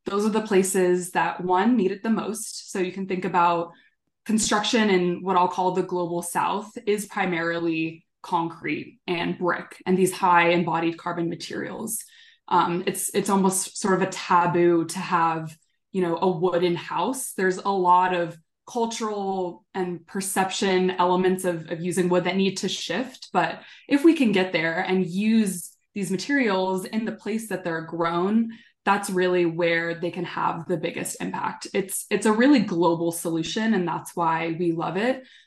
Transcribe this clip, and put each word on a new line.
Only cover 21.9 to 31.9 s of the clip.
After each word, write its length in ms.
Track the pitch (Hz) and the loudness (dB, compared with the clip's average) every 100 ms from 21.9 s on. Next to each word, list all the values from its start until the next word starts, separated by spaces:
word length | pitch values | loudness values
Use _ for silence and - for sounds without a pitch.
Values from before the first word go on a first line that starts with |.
| 180 175 | 0 2
wood 160 | 180 | 2
that 140 | 180 190 | 2 2
need 180 | 196 190 | 0 0
to 120 | 190 | -6
shift. 580 | - - 180 254 - - | -6 -4 -6 -6 -12 -4
But 280 | 190 160 - - - - | -2 -2 -6 -16 -20 -2
if 160 | 277 330 | 6 6
we 80 | |
can 180 | 285 226 | 6 4
get 220 | 185 185 | 2 2
there 260 | 160 165 170 | 0 -2 -2
and 260 | 185 185 170 | 0 0 0
use 640 | 185 214 226 196 175 - _ _ | 0 2 4 2 -2 -10 _ _
these 160 | 202 185 | -8 -4
materials 760 | 190 - 277 220 190 185 185 220 | -4 0 2 2 2 0 -2 -2
in 180 | 220 | -4
the 80 | 220 | -4
place 380 | - 202 220 - | -6 -6 -6 -4
that 160 | 185 175 | -6 -4
they're 160 | 165 | -6
grown, 680 | 160 165 170 175 190 226 226 - - _ 202 | -6 -2 -2 0 2 2 0 -6 -20 _ 0
that's 240 | 202 202 | 0 0
really 360 | 185 180 180 170 | 0 2 2 2
where 500 | 165 170 165 170 165 | 2 0 0 -2 -4
they 160 | 170 | -6
can 140 | 185 175 | -4 -6
have 400 | 165 165 165 165 | -2 -2 -4 -4
the 80 | 165 | -4
biggest 460 | 180 - - - | -4 -6 -8 -6
impact. 460 | 190 185 - - - | -6 -4 -6 -6 -6
It's, 320 | 202 190 | -4 -4